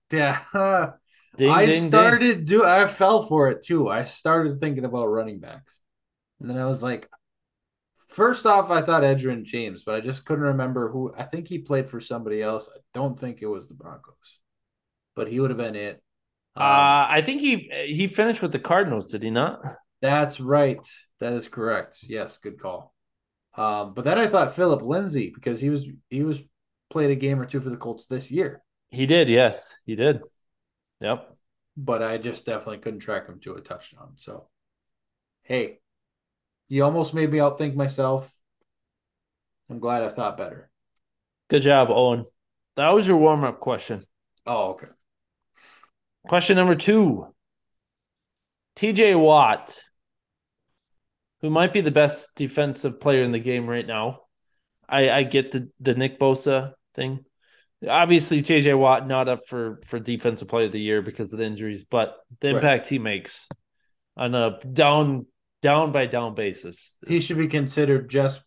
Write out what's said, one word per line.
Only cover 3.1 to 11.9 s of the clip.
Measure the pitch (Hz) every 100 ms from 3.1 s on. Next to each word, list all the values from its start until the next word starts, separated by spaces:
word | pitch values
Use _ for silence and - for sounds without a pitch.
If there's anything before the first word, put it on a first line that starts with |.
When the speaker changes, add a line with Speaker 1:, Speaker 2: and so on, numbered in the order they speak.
| 220
Speaker 1:
for | 214 156 135
it | 110
too. | - 170 113
I | 107
started | 123 - 160 165 156 139
thinking | 156 131 123
about | 120 113
running | 110 110 98
backs. | 80 - _ _ _ _ _ _ _ -
And | 117
then | 127
I |
was | 131 127
like, | 123 117 - _ _ _ _ _ _ _ _ _ _
first | - 233 240 220
off, | 202 190
I | 170
thought | 151 160
Edgerrin | 139 135 131 117
James, | 107 120 110 90
but | -
I | 110
just | 117 135
couldn't | - 151
remember | 143 135 131 127 113
who. | 131 127
I | -
think | - 165 165
he | 175
played | - 139 135